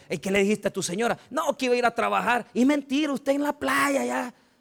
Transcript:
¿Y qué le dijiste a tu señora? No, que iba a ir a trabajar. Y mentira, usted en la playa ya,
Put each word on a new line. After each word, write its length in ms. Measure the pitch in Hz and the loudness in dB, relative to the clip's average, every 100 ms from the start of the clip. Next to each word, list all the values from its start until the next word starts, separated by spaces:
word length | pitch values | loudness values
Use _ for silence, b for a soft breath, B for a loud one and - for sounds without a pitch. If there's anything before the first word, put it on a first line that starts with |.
| B | B
¿Y 80 | 165 | -6
qué 140 | 196 | 0
le 80 | 196 | 2
dijiste 300 | 196 208 196 | 2 2 -2
a 20 | |
tu 100 | 196 | -4
señora? 360 | 165 175 233 190 B | -4 -2 -2 -2 B
No, 280 | 269 320 - | -2 -2 -2
que 80 | 254 | 0
iba 100 | 247 | 2
a 20 | |
ir 80 | 240 | 2
a 80 | |
trabajar. 540 | 233 208 202 190 240 - | 0 0 0 0 0 -2
Y 100 | 208 | 2
mentira, 480 | 254 294 - 269 311 | 4 2 0 -2 -2
usted 220 | 269 - | -2 0
en 100 | 277 | 0
la 80 | 294 | -2
playa 540 | 294 269 269 285 277 247 | -2 -2 0 0 0 -2
ya, 280 | 254 247 b b b | -4 -6 b b b